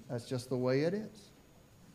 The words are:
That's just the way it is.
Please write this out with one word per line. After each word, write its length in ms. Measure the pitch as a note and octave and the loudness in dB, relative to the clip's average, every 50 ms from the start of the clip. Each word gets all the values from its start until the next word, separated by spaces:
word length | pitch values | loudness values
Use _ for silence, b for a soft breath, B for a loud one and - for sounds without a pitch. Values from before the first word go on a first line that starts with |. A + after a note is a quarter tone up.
| - - | -10 -6
That's 160 | C3+ A#2+ A2+ | -6 -6 -4
just 220 | - C3 B2 B2 - | -2 -4 -4 -2 -2
the 80 | C3+ | -2
way 240 | B2 B2+ B2+ C3 C#3 | 2 2 4 4 4
it 120 | D3+ E3+ F#3+ | 4 4 2
is. 380 | G#3 G#3+ - - - - - - - - - - - - - - - - - | 0 -4 -6 -12 -16 -20 -20 -20 -20 -20 -20 -20 -20 -20 -20 -20 -20 -20 -20